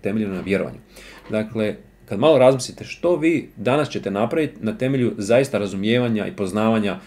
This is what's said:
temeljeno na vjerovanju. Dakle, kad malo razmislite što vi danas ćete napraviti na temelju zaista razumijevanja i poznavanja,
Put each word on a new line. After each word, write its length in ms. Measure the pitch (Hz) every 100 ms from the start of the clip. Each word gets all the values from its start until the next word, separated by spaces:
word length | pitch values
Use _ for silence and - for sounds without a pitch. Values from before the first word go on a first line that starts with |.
temeljeno 320 | 101 110 104
na 60 | 92
vjerovanju. 380 | 92 95 73 58 - - - - -
Dakle, 460 | 107 107 110 107 - - _ -
kad 100 | 101
malo 200 | 147 143
razmislite 460 | 127 135 - -
što 320 | - - 175 170
vi 320 | 160 151 - -
danas 340 | 110 143 147
ćete 200 | 98 95
napraviti 440 | 98 117 165 147 -
na 180 | 110 107
temelju 360 | 131 135 117 -
zaista 400 | 101 120 135 104
razumijevanja 680 | 101 95 104 123 120 110 95
i 100 | 92
poznavanja, 640 | 95 104 110 113 101 87